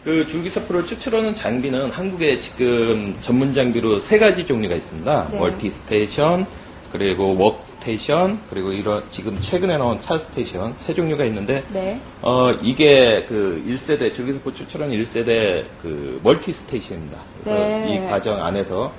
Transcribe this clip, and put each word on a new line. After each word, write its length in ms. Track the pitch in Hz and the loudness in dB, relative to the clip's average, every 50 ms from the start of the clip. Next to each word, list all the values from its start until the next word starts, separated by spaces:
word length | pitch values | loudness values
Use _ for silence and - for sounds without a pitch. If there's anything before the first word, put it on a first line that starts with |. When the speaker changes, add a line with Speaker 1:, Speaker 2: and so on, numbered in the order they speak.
| _ | _
Speaker 1:
그 240 | 156 160 160 156 | 0 2 2 2
줄기세포를 580 | - - 165 170 190 - - - - 180 175 170 | 0 -2 -4 -4 -2 -4 -4 -4 -2 -2 -2 -2
추출하는 480 | - 233 233 - 262 226 226 220 214 208 | -2 -6 -6 -4 0 0 0 0 0 -2
장비는 560 | 208 - 107 113 127 123 143 127 131 139 123 | -2 -2 -2 -2 0 0 0 -2 -2 -2 -2
한국에 500 | 113 165 185 196 185 175 165 147 131 - | -4 -4 -4 -4 -2 0 2 2 2 0
지금 760 | - - - - 127 123 120 117 113 113 113 110 104 101 92 104 | -2 -10 -2 0 2 4 4 4 4 2 2 0 0 -4 -6 -8
전문 340 | - - 120 127 135 139 131 | 0 2 2 4 4 2 2
장비로 460 | 139 131 123 113 120 110 113 107 - | 2 2 2 2 2 2 2 2 2
세 200 | - - 214 214 | 2 4 4 6
가지 260 | 220 208 190 180 170 | 6 6 4 2 0
종류가 300 | - 135 113 107 95 87 | -2 -2 -2 0 -2 -2
있습니다. 520 | 82 - - - 78 80 123 151 127 87 71 | -4 -4 -8 -12 -6 -2 0 0 0 0 -2
Speaker 2:
네. 80 | - 101 | -2 0
Speaker 1:
멀티스테이션, 1040 | 87 90 90 - - 98 - - - - 113 104 107 101 - - 143 156 175 180 190 - - - - - - - - - - | 0 0 0 -2 -4 -6 -6 -6 -6 0 0 0 0 0 0 2 2 2 2 2 0 -4 -6 -16 -18 -18 -20 -20 -18 -10 -4
그리고 400 | 90 98 98 90 85 98 95 95 | -2 0 0 2 2 2 2 4
웍스테이션, 1040 | 95 95 107 107 - - - - - - 120 113 104 - - 147 165 180 190 208 214 - - | 6 4 4 4 2 -10 -16 -16 -10 -6 -6 -4 -4 0 0 2 2 2 2 0 -4 -8 -8
그리고 220 | - 98 92 95 | -8 -4 -4 -2
이런, 320 | 95 101 104 107 104 104 - - | -2 -2 -2 0 -2 -2 -4 -8
지금 260 | - - 95 107 98 95 | -12 -8 -6 -6 -4 -4
최근에 360 | 92 - - 175 185 190 170 | -4 0 0 0 2 2 2
나온 220 | 147 131 120 113 101 | 2 2 0 0 -2
찰스테이션 760 | - - 165 156 156 - - - 117 - - 87 95 117 - | -2 -2 -2 -2 -2 -6 -6 -6 -6 -4 -4 -6 -6 -6 -6
세 160 | - - - 160 | -8 -6 -4 -2
종류가 320 | - 170 160 151 143 143 | 0 0 0 0 0 0
있는데, 380 | 117 110 101 98 107 131 135 135 - 208 | -2 0 -2 -2 -2 -2 -2 -4 -6 -6
Speaker 2:
네. 260 | 196 185 190 208 254 - - - - | -6 -4 -4 -6 -8 -10 -14 -14 -4
Speaker 1:
어, 300 | - - 123 127 127 123 117 - | 0 2 4 6 4 4 4 2
이게 640 | - 110 131 127 156 147 143 135 127 120 110 95 - | 0 -2 2 6 8 8 10 10 8 8 6 4 2
그 340 | - 120 107 101 95 85 80 78 | 0 -2 0 0 0 0 -2 -4
일 120 | 101 123 | -4 -4
세대, 360 | 131 - - 151 143 127 110 - | -4 0 -2 0 2 2 0 0
줄기세포 400 | - 123 131 139 135 - 135 127 | -2 -6 -4 -6 -6 -6 -8 -10
추출하는 400 | - - - - 160 151 147 123 | -10 -14 -12 -8 -6 -4 -2 -2
일 120 | 104 113 | -2 -2
세대 580 | 117 - 117 117 117 117 113 110 101 90 82 - - - - | -2 -2 -2 0 2 2 2 2 2 2 0 -2 -6 -14 -12
그 400 | - 85 78 71 71 67 64 67 78 | -8 -8 -6 -6 -6 -8 -8 0 4
멀티스테이션입니다. 960 | 110 147 156 - - 160 - - - - 117 - - 98 85 80 73 71 76 - - - - - | 4 4 4 2 -6 -6 -8 -8 -6 -8 -8 -6 -8 -10 -10 -10 -12 -12 -14 -16 -18 -18 -10 -4
그래서 140 | 214 214 208 | -2 0 0
Speaker 2:
네. 360 | 208 214 214 220 220 214 214 196 190 | 2 0 0 -2 -2 -2 -2 -2 -2
Speaker 1:
이 40 | 185 | 0
과정 320 | 104 98 - 113 104 98 82 | -2 0 0 0 -2 0 -2
안에서 480 | 85 92 101 98 - 92 92 120 143 - | -2 0 -2 -2 -2 -2 -4 -4 -4 -6